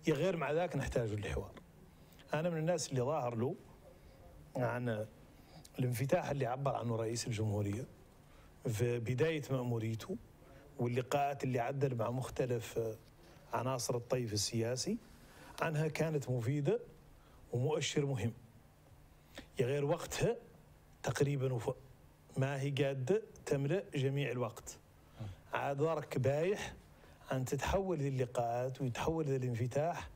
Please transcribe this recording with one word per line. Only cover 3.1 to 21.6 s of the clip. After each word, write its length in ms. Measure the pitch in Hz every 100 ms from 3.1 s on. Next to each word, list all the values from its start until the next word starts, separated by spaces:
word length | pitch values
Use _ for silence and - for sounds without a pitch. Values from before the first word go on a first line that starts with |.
| 156 123
له 200 | 117 120 190 - - - - - - - - - 131
عن 500 | 120 120 123 107 110 - - - - - - -
الانفتاح 520 | 127 117 135 175 156
اللي 160 | 143 127
عبر 280 | 131 139 110
عنه 200 | 117 113
رئيس 300 | 113 117 -
الجمهورية 600 | 107 107 104 101 104 143 - - - - - - - 131
في 300 | 107 120 120
بداية 440 | 117 127 160 156 131
مأموريته، 680 | 131 123 117 110 110 - 208 - - - - - -
واللقاءات 680 | 120 120 127 143 139 143
اللي 160 | 135 123
عدل 340 | 120 139 131
مع 160 | 123 113
مختلف 680 | 127 120 - 127 120 107 - 113 107 - - - - -
عناصر 440 | 113 120 135 - 123
الطيف 360 | 117 127 120
السياسي 680 | 104 - 117 113 127 - 226 - - - - - -
عنها 260 | 160 151 156
كانت 420 | 147 156 151 131
مفيدة 500 | 127 117 147 143 466 - - - - - - -
ومؤشر 540 | - 131 156 147 - 139
مهم. 260 | 127 110 - - - - - - - - - - - - -
يا 80 | 123
غير 180 | 143
وقتها 520 | 143 - - - 196 240 - - - - - -
تقريبًا 500 | - - 143 143 131
وف-، 240 | 123